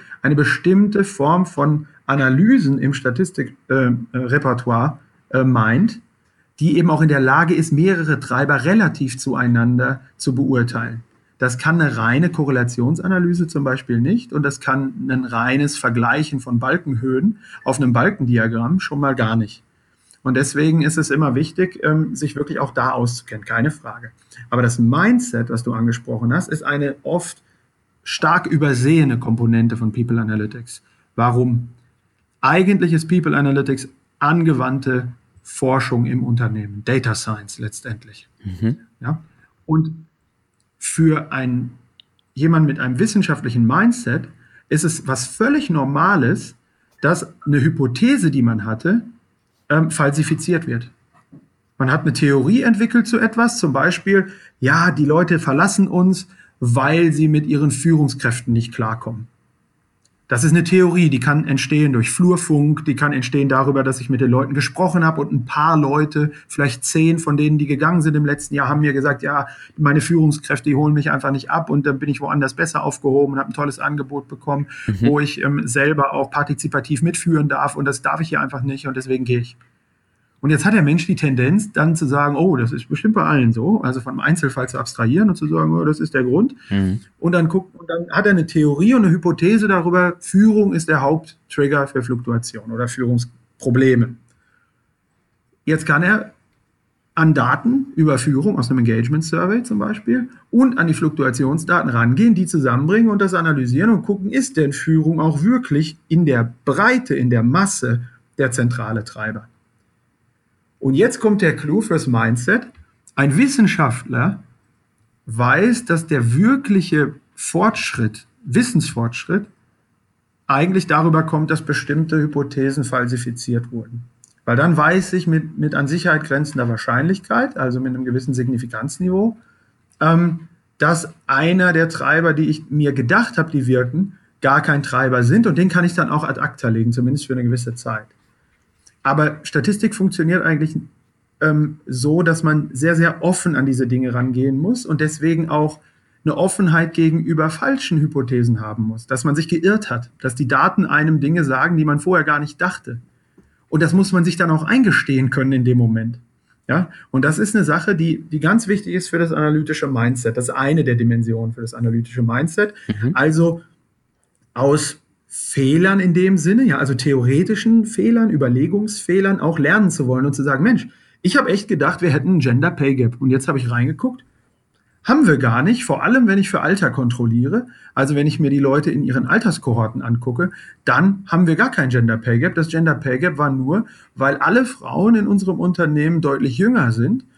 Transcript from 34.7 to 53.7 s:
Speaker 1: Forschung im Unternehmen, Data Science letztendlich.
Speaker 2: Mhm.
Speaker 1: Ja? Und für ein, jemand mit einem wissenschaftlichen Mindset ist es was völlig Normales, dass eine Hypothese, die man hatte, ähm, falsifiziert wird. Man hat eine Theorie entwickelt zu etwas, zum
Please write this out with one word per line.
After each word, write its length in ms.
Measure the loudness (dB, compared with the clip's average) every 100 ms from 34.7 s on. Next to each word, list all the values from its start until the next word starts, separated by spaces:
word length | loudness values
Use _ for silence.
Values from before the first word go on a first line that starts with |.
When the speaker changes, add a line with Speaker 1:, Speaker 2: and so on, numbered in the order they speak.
| -4 -2 -2 -4 -10 _ _
Speaker 1:
Forschung 640 | -20 -4 0 0 0 -2 0
im 160 | -2
Unternehmen, 580 | -2 -2 -2 -4 -8 -8 -4
Data 280 | -2 -2
Science 460 | -4 -6 -10 -12 -12
letztendlich. 680 | -12 -12 -14 -14 -16 -20 _ _
Speaker 2:
Mhm. 340 | -14 -4 -4 -4 -10 -12
Speaker 1:
Ja? 200 | -8 -8 -10 _ _ _ -2
Und 240 | 0 -2 -6 -18 _ _ _ _ _ _ _
für 520 | -6 0 2 2 -4
ein, 400 | -6 -4 -4 -6 -12 _ _ _ _ _
jemand 320 | -2 2 4 2
mit 140 | 0
einem 180 | -2 -2
wissenschaftlichen 680 | 0 0 0 -2 -2 0 2
Mindset 600 | 4 2 0 -2 -4 -6 -18 _ _ -4
ist 140 | -2
es 240 | -2 -4 -4
was 200 | -6 -6
völlig 420 | -2 0 0 0
Normales, 840 | -2 0 0 2 2 2 0 -6 -20 _ _ _ _
dass 300 | 0 0 -4 -8 0
eine 160 | 2
Hypothese, 680 | 2 0 -2 2 2 2 2
die 100 | 2
man 240 | 0 0 -4
hatte, 380 | -4 -2 -2 -2 -14 _ _ _ _ -2
ähm, 220 | 0 0
falsifiziert 800 | 0 0 0 -2 -2 -2 -4 -4
wird. 240 | -8 -8 _ _ _ _ -20 _ _ _ -4
Man 120 | -2
hat 100 | 0
eine 120 | 0
Theorie 480 | 0 2 2 4 2
entwickelt 460 | 4 2 2 2 2
zu 100 | 0
etwas, 400 | 0 0 0 0
zum 160 | -2